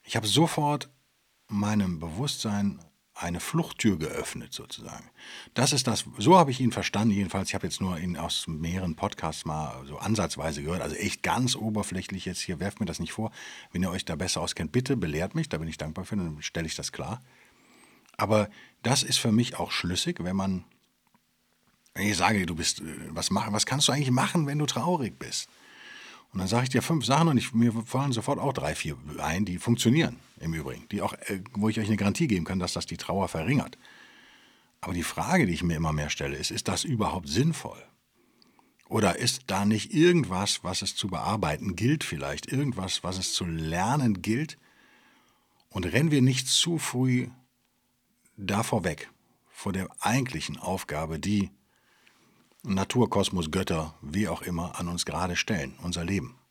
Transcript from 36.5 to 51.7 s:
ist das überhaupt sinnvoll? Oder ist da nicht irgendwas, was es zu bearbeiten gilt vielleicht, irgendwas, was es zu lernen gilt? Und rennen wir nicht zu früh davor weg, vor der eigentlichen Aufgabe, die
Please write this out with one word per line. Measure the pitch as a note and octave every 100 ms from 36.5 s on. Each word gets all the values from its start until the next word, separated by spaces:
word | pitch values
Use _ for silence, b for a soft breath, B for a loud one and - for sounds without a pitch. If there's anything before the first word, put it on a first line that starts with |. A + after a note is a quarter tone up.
ist | E2 -
das | -
überhaupt | - A#2 F#2+ - -
sinnvoll? | G#2+ D#3 D#3+ - - - _ _ b b b b b b b _
Oder | A2 G2+ -
ist | - - -
da | G2
nicht | G2+ G#2+ -
irgendwas, | - F3 F3 G2+ F#2 G2+ -
was | F2+ F#2
es | G2 -
zu | G2
bearbeiten | F2 C2+ G#2+ F2 D2+ G#2 F2
gilt | A2+ D#3
vielleicht, | - D#2 C#2 C#2+ -
irgendwas, | B2+ C#3+ F#2+ F#2+ -
was | F2+ F#2
es | F2+
zu | -
lernen | F2+ E2 D#2+ F2 G2+ D3 B2 F#2+
gilt? | G2 A#2 D#3 - b b b b b b b b b b b
Und | - F2+
rennen | G#2+ D#3+
wir | D3
nicht | B2+ C3 -
zu | - E3+ E3
früh | - B2+ C3 B2 B2 - _ _ _ _ _ _ _ _ _ -
davor | F#2+ G2+ A#2+ A#2+
weg, | F2 D#2 - _ _ _ _
vor | - -
der | F#2+ F#2 -
eigentlichen | - C3 B2 D#2+ - D2+
Aufgabe, | - F#2+ - D2 D#2+ D#2+
die | G2 G#2 G2 _ b